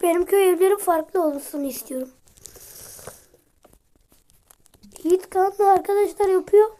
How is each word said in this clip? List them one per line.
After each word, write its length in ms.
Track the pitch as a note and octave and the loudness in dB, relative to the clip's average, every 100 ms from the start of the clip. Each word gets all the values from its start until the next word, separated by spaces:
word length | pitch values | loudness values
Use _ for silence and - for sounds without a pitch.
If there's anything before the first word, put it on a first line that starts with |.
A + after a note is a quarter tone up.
Benim 240 | F4+ E4+ F4+ | 0 0 2
köy 240 | G4 F#4+ | 2 2
evlerim 280 | E4+ F#4+ G4+ | 2 2 0
farklı 460 | - E4 D#4 F#4+ | 0 -2 -2 -2
olsun 400 | D#4 C#4 - D4+ | -2 -4 -10 -8
istiyorum. 460 | C#4 A#3+ - C4 C4 _ _ _ - - - - - - - - _ _ _ _ _ _ _ _ _ _ _ _ _ - _ _ G3+ - | -8 -10 -12 -12 -12 _ _ _ -20 -20 -20 -20 -20 -20 -20 -20 _ _ _ _ _ _ _ _ _ _ _ _ _ -20 _ _ -20 -10
Yiğit 260 | D#4+ F#4 - | -2 -2 -2
Kan'la 420 | F#4 G4 G4 G4 | -2 -2 0 2
arkadaşlar 580 | F#4+ - G4+ G4+ - G4+ | 2 0 -2 -2 -2 0
yapıyor. 400 | F#4 - G#4 G#4+ - | 0 2 4 4 -2